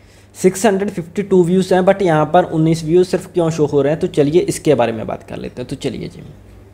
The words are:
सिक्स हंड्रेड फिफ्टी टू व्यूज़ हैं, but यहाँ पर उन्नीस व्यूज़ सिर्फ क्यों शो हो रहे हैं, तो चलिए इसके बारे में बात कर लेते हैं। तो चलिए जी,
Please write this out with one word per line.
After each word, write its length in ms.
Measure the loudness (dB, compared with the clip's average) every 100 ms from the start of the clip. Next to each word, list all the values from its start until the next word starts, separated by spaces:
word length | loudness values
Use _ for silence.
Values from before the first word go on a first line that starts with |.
| -20 -20 _ -2
सिक्स 300 | 0 2 0
हंड्रेड 240 | 0 -2
फिफ्टी 340 | -6 -8 -8
टू 200 | 0 2
व्यूज़ 300 | 4 0 2
हैं, 80 | 2
but 200 | 2 2
यहाँ 240 | 2 2 2
पर 180 | 2 2
उन्नीस 380 | 0 2 0
व्यूज़ 240 | 2 2 2
सिर्फ 200 | -2 -4
क्यों 160 | -2 -2
शो 140 | 0 0
हो 160 | 2
रहे 100 | 0
हैं, 80 | 0
तो 80 | -2
चलिए 340 | 0 2 2
इसके 340 | 0 -2 0 2
बारे 160 | 0
में 140 | -2 -8
बात 160 | -10
कर 140 | -12 -12
लेते 240 | -12 -12
हैं। 80 | -12
तो 60 | -8
चलिए 320 | -8 -8 -12
जी, 160 | -14 -20 -20 -20 -20 -20